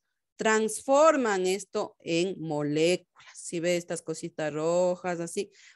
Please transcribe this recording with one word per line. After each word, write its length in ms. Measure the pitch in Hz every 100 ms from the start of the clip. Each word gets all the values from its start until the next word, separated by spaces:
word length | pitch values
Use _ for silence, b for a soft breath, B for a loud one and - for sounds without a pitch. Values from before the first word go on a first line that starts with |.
| _ _ _ -
transforman 1120 | 220 220 220 - - 277 320 294 226 190 185
esto 480 | 196 - 214 - -
en 420 | - 165 185 -
moléculas. 920 | 160 147 147 151 170 180 _ - -
Si 240 | - - 170
ve 180 | 175 175
estas 260 | 175 170
cositas 500 | - 160 170 - 151
rojas 680 | 151 165 175 180 180 185 170
así, 320 | 170 202 - B B